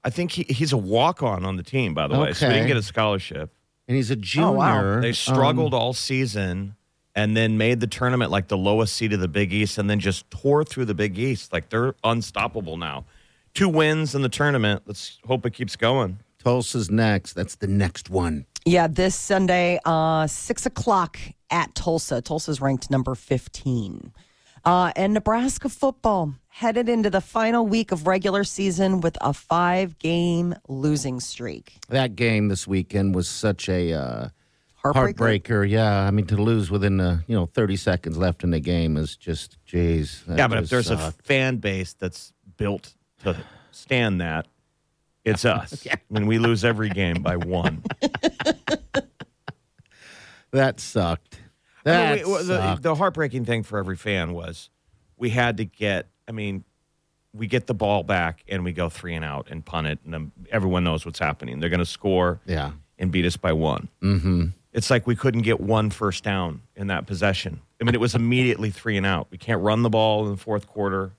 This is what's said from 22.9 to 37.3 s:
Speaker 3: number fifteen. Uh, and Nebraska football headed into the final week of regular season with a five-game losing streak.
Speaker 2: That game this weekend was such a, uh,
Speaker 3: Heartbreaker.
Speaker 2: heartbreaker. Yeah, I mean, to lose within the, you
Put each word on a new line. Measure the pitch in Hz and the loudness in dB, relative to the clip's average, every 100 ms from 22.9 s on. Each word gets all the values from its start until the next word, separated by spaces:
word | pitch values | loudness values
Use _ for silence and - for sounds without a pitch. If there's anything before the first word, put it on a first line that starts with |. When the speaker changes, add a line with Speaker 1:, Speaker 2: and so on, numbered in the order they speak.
Speaker 3:
number | 139 131 127 | 0 0 -6
fifteen. | - 131 - - 135 120 98 - - - _ _ _ - | -2 -4 -2 -8 -4 -2 -4 -10 -16 -20 _ _ _ -2
Uh, | 170 180 180 - | 2 4 4 2
and | 196 | 2
Nebraska | 214 214 226 262 - 269 | 2 2 0 0 -2 -8
football | - 269 254 226 196 156 135 _ | 0 -2 2 0 2 0 -6 _
headed | - 226 226 233 | -2 0 2 2
into | 233 208 | 2 2
the | 190 | 2
final | - 226 226 240 220 | 0 0 2 2 2
week | 226 220 | 0 0
of | 180 156 | 0 2
regular | 190 196 196 | 2 2 0
season | 202 - 196 170 190 185 | -2 0 -2 2 2 2
with | 165 - | 0 0
a | 143 | -2
five-game | 143 - 165 175 185 190 156 160 170 175 170 175 - - | -2 0 2 2 2 -2 -4 -2 2 2 2 0 -4 -8
losing | 135 143 151 139 127 | -2 0 0 -2 -6
streak. | - - 120 60 - - - | -8 -10 -10 -10 -16 -20 -2
Speaker 2:
That | 131 127 101 | 0 0 0
game | 120 107 104 | 2 4 2
this | 95 - | 0 0
weekend | 95 87 101 98 92 | -2 0 0 2 2
was | 87 | -2
such | - 107 92 - | -2 -2 0 -2
a, | 92 85 | 0 0
uh, | 80 64 57 62 - _ _ _ _ | -2 -4 -6 -10 -12 _ _ _ _
Speaker 3:
Heartbreaker. | - 135 127 - | 0 2 2 2
Speaker 2:
heartbreaker. | 113 104 - 107 101 | 2 2 0 0 2
Yeah, | 110 110 101 | 4 4 2
I | 98 | 2
mean, | 104 92 | 2 2
to | 107 | 2
lose | 110 113 90 | 4 2 2
within | 101 101 95 | 0 2 2
the, | 90 85 | 2 0
you | 80 | 0